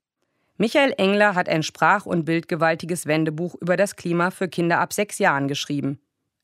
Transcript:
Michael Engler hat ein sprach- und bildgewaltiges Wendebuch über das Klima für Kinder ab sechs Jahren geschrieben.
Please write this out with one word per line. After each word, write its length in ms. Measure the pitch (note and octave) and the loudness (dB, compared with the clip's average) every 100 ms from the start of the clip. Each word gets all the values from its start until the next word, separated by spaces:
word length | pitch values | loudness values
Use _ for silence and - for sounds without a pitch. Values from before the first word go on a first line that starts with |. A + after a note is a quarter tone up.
| _ _ _ _ _ - | _ _ _ _ _ -4
Michael 360 | A#3 D#4 C4+ - | 0 2 2 2
Engler 380 | F#3+ G#3 G#3 | 2 4 4
hat 140 | F3+ F3+ | 2 0
ein 160 | D#3+ | -2
sprach- 420 | D3+ - D#3+ G3 F#3+ | -2 2 2 4 0
und 180 | F3+ | -2
bildgewaltiges 840 | D#3+ E3 D#3+ E3 D#3+ E3 E3 F3 D3 | 0 -2 -2 0 0 0 -4 -6 -2
Wendebuch 500 | D#3 D#3 D3+ F3 - | 0 0 -2 -6 -6
über 200 | E3 F3+ | -2 0
das 200 | G3 - | 0 -2
Klima 340 | F3 E3+ F3+ | -4 0 -2
für 160 | - F#3 | -2 -6
Kinder 320 | - E3+ D#3 | -2 0 0
ab 140 | - | 0
sechs 260 | - G#3 - | -2 -4 0
Jahren 300 | F#3+ C#3 C#3 | 0 2 -2
geschrieben. 500 | C#3+ - C#3+ C#3 C#3+ _ _ _ _ | -4 -4 -4 -4 -6 _ _ _ _